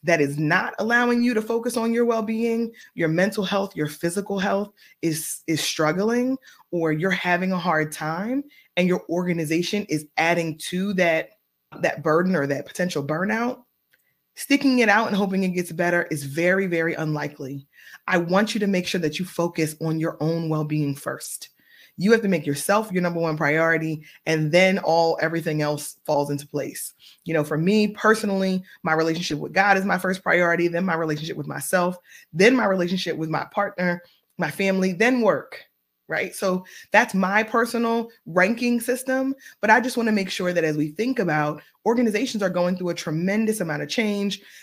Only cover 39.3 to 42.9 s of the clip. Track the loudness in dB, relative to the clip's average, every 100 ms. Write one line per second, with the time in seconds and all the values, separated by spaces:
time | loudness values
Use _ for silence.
39.3 | -6 -12 -4 4 4 4 0 0 0 0
40.3 | -2 -2 0 0 0 -2 -2 -2 0 0
41.3 | 0 0 -4 -12 _ 0 2 2 0 -2
42.3 | -2 -2 0 0 0 -4